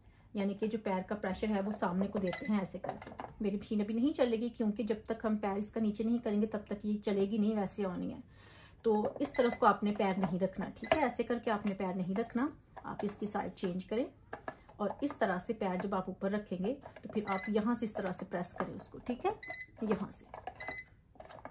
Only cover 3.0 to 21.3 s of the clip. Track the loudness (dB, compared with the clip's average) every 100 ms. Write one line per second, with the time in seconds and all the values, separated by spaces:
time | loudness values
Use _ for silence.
3 | -10 -10 -10 -2 -2 -2 0 0 2 2
4 | 4 4 4 4 0 0 0 2 0 -2
5 | -2 -2 0 2 0 0 -2 0 0 2
6 | 2 2 2 2 2 0 -4 -4 -2 0
7 | 2 2 2 4 4 4 0 0 -2 -2
8 | -4 -6 -12 -20 -20 -20 -20 -2 4 4
9 | 4 0 0 4 4 6 6 6 2 2
10 | 2 2 2 2 0 -2 -8 -2 2 4
11 | 4 2 0 0 0 0 0 -2 -2 -2
12 | 0 0 0 0 -2 -4 -16 -14 -10 -4
13 | -4 -2 -4 -2 -4 -4 -2 -2 -2 -2
14 | -2 -6 -16 -14 -12 -14 -12 -4 -4 -2
15 | -2 2 2 2 -2 -2 0 0 0 -2
16 | -2 -2 0 0 -2 -2 -2 -2 -6 -14
17 | -6 -4 0 -2 2 2 2 2 -2 -2
18 | -2 -4 -4 -4 -4 -4 -6 -6 -12 -10
19 | -6 -2 -2 -2 -6 -8 -10 -4 0 2
20 | 0 -8 -12 -12 -12 -10 -8 -8 -10 -18
21 | -20 -20 -18